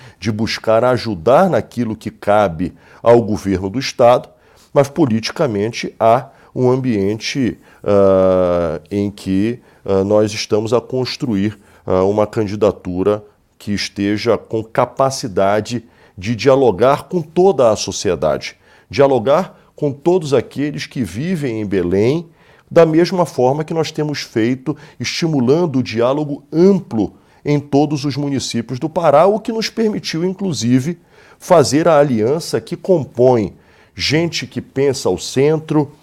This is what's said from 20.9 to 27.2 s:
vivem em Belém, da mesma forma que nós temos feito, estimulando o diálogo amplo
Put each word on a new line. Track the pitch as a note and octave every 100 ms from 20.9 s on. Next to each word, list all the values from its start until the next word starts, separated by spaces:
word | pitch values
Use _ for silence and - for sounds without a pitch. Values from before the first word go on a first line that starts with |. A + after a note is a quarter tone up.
| C#3+
vivem | G2 G2 E3+ F3+ C#3 A2
em | G#2
Belém, | G2 F2 F#2+ A2+ D#3+ E3 _ _ _ _
da | E3+
mesma | E3 D#3 F3 F#3+
forma | E3+ - B2+ D3+
que | D#3
nós | E3 D#3
temos | - D3+ C#3
feito, | - A#2 A2+ C3 - - - -
estimulando | A#2 - E3 D3 A#2+ D#3+ F3 C3
o |
diálogo | A#2 G#2+ A#2+ C#3+ D3 C#3+ -
amplo | D#3 F#3+ F#3+ - A2+ F#2 -